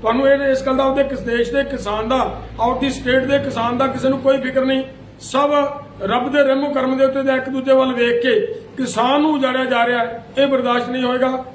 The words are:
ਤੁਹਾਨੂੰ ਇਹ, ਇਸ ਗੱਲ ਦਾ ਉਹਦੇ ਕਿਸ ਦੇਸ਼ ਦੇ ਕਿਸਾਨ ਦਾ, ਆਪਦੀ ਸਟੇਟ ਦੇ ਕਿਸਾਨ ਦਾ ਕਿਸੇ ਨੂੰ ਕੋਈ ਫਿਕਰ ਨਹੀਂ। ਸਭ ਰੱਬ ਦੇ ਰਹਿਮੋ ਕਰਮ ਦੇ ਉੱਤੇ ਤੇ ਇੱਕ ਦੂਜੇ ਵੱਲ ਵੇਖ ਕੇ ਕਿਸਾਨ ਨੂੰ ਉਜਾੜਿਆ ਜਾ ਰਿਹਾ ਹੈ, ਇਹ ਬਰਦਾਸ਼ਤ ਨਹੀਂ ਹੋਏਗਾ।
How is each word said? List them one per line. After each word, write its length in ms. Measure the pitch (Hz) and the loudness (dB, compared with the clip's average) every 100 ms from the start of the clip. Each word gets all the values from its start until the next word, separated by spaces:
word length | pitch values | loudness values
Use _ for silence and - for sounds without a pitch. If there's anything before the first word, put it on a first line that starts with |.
ਤੁਹਾਨੂੰ 260 | 220 240 269 | 0 2 4
ਇਹ, 120 | 277 277 | 4 2
ਇਸ 140 | 262 269 | 0 0
ਗੱਲ 100 | 262 | 0
ਦਾ 80 | |
ਉਹਦੇ 200 | 269 269 | 2 2
ਕਿਸ 160 | 269 262 | 0 -2
ਦੇਸ਼ 320 | 240 233 233 | -4 -2 0
ਦੇ 100 | 277 | 0
ਕਿਸਾਨ 440 | 277 254 202 214 220 | -2 -4 -4 -4 0
ਦਾ, 80 | 262 233 - - - | 0 0 -4 -12 -2
ਆਪਦੀ 300 | 226 247 269 | -2 0 -2
ਸਟੇਟ 360 | 262 254 262 262 | -2 0 0 2
ਦੇ 140 | 277 | 0
ਕਿਸਾਨ 380 | 277 226 233 247 | 0 -4 -4 0
ਦਾ 100 | 269 | -2
ਕਿਸੇ 220 | 269 262 | 0 -2
ਨੂੰ 100 | 269 | 0
ਕੋਈ 180 | 269 269 | 2 2
ਫਿਕਰ 280 | 254 262 262 | 0 -2 0
ਨਹੀਂ। 180 | 269 269 - - - | 0 -2 -12 -20 -18
ਸਭ 300 | - 262 294 294 277 - - - | -4 0 2 2 0 -4 -14 -8
ਰੱਬ 280 | 196 240 254 | -2 -2 0
ਦੇ 120 | 285 | 2
ਰਹਿਮੋ 260 | 277 269 285 | 4 2 0
ਕਰਮ 240 | 277 262 262 | -2 -2 2
ਦੇ 80 | 269 | 2
ਉੱਤੇ 180 | 269 | 2
ਤੇ 120 | 269 262 | 0 -2
ਇੱਕ 140 | 269 | -2
ਦੂਜੇ 240 | 262 254 | -4 2
ਵੱਲ 200 | 262 262 | 4 4
ਵੇਖ 280 | 240 240 240 | 2 0 2
ਕੇ 180 | 254 220 - - - - | 2 2 0 -6 -12 -6
ਕਿਸਾਨ 440 | 247 190 247 285 | -4 0 2 2
ਨੂੰ 120 | 302 | 2
ਉਜਾੜਿਆ 320 | 294 262 254 254 | 2 0 0 0
ਜਾ 200 | 247 233 | 2 2
ਰਿਹਾ 120 | 247 | 0
ਹੈ, 240 | 233 - - - | -2 -6 -10 0
ਇਹ 100 | 277 | 2
ਬਰਦਾਸ਼ਤ 420 | 262 247 240 240 | 2 2 0 -2
ਨਹੀਂ 140 | 254 | -2
ਹੋਏਗਾ। 400 | 247 254 254 262 254 | -2 0 0 -2 -8